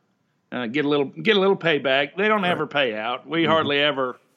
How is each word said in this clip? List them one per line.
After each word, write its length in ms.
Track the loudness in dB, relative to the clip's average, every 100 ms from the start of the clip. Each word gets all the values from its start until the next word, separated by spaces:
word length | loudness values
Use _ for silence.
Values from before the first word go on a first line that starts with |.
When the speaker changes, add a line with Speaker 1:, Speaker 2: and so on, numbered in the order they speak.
| _ _ _ _ _
Speaker 1:
uh, 140 | -8 -4
get 160 | -2
a 60 | 0
little, 160 | 0 -2
get 320 | -2 0 2
a 20 |
little 160 | 2 2
payback. 600 | 0 0 2 0 0 -2
They 100 | 0
don't 140 | 0
Speaker 2:
Right. 100 | 0
Speaker 1:
ever 160 | -2 -2
pay 260 | -2 -2 -2
out. 280 | -4 -6 -4
We 180 | -2
Speaker 2:
Mm-hmm. 80 | 2
Speaker 1:
hardly 280 | 2 2 2
ever 380 | 2 0 -4 -6 _